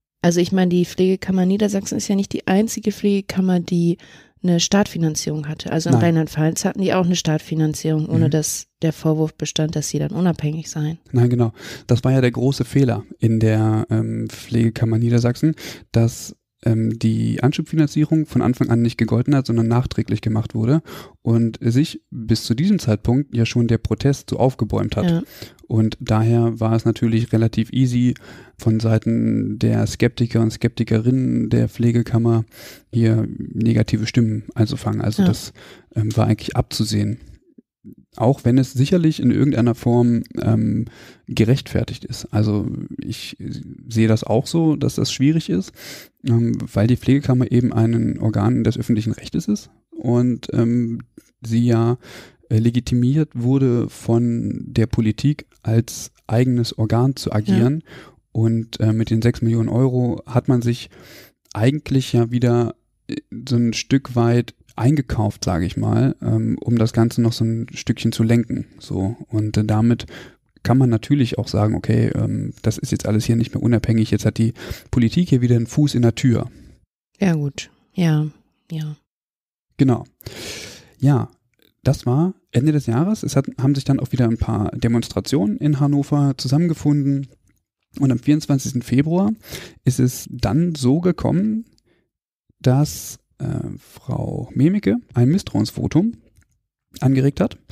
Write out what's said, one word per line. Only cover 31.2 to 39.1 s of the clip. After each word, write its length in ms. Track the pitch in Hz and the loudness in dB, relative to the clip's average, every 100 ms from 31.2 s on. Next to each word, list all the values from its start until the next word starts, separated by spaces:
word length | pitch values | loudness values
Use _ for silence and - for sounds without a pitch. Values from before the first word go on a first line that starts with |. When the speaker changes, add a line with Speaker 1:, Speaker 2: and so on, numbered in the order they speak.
| 127 120 113 | 0 -2 0
Speaker 2:
der 200 | 117 117 | 0 0
Pflegekammer 720 | - 117 117 110 113 117 113 113 - - - _ | 0 2 2 0 0 2 2 -2 -12 -20 -20 _
hier 340 | 117 113 113 - - | 0 2 2 0 -6
negative 680 | - - 117 113 110 110 110 | -6 0 2 2 0 0 0
Stimmen 380 | - 110 107 - | 2 2 -2 -6
einzufangen. 460 | - 110 107 107 107 | -2 -2 0 -4 -2
Also 220 | 110 - | -2 2
Speaker 1:
Ja. 80 | 180 | 2
Speaker 2:
das, 240 | - - - - - _ - | 2 -6 -18 -20 -20 _ -4
ähm, 180 | 107 110 | -2 0
war 100 | 107 | 2
eigentlich 300 | 107 - - | 0 -2 -4
abzusehen. 640 | - - 110 107 104 110 - - _ - _ _ - - _ - | -4 -4 -2 0 -2 -4 -12 -20 _ -20 _ _ -20 -20 _ 0
Auch 260 | 113 143 | 0 2
wenn 140 | 123 127 | 2 2
es 160 | 131 | 2
sicherlich 480 | 120 139 180 160 | 0 2 4 2